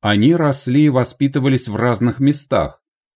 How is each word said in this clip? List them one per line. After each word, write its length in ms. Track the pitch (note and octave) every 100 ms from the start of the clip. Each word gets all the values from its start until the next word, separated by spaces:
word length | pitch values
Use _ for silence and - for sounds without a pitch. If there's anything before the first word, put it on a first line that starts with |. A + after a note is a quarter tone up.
Они 360 | G#2+ G#2 A#2+ E3+
росли 480 | D3+ C3+ - C3
и 40 | D3+
воспитывались 760 | C3 A#2+ - C#3 C#3 C3+ C3 -
в 80 |
разных 460 | G#2 A#2+ A#2 A#2+ A#2+
местах, 600 | C3+ D3 - A2 D2 - _ _ _